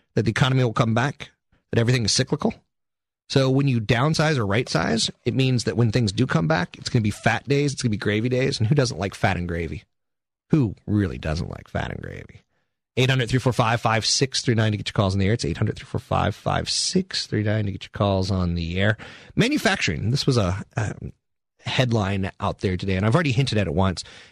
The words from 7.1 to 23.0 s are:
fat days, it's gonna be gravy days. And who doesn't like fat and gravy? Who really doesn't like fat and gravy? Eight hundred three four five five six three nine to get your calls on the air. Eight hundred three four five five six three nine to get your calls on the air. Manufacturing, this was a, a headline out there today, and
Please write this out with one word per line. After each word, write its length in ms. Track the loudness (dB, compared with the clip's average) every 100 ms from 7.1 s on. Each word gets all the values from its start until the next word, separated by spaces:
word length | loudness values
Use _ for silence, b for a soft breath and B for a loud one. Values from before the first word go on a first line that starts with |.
fat 360 | 0 0 0 0
days, 260 | 0 0
it's 80 | -2
gonna 100 | -2
be 60 | -2
gravy 320 | -2 0 0
days. 300 | 0 0 0
And 80 | 2
who 80 | 2
doesn't 220 | 2 -2
like 160 | -6
fat 240 | -2 -2 -2
and 100 | -4
gravy? 360 | -4 -6 -8 -14 _ _ _ _ _ 0
Who 260 | 0 0 -4 -2
really 320 | 0 0 -4
doesn't 300 | -6 -4 -6
like 180 | -10 -8
fat 240 | -8 -6
and 100 | -8
gravy? 400 | -12 -14 -18 -20 _ _ _ _ _ 0
Eight 120 | 2
hundred 200 | 2 2
three 100 | 2
four 140 | 2
five 260 | 2 2 2
five 260 | 2 2 0
six 360 | 0 0 -2
three 140 | 0 2
nine 160 | 2
to 60 | 0
get 120 | -2
your 40 |
calls 200 | 0 2
on 60 | 2
the 80 | 0
air. 100 | 0
Eight 160 | -2 -2
hundred 200 | -2 -4
three 80 | -6
four 160 | -8
five 340 | -2 0 0 -2
five 340 | -4 -2 -2
six 580 | -4 -2 -2 -2 -6 -4
three 160 | -2
nine 220 | 0 0 -2
to 60 |
get 120 | -6
your 80 | -10
calls 360 | -2 0 2 0
on 260 | 0 0 0
the 220 | -2 0
air. 160 | 0 0 B B B 0
Manufacturing, 720 | 2 2 0 0 -2 -2 -2
this 160 | 0 2
was 100 | 2
a, 300 | 2 -2 -6 -4
a 200 | -4 -6 -12 -16 _ _ _ _
headline 680 | -6 0 2 2 0 -2 -4 -4
out 180 | -6 -2
there 160 | -2 -2
today, 220 | -2
and 80 | 0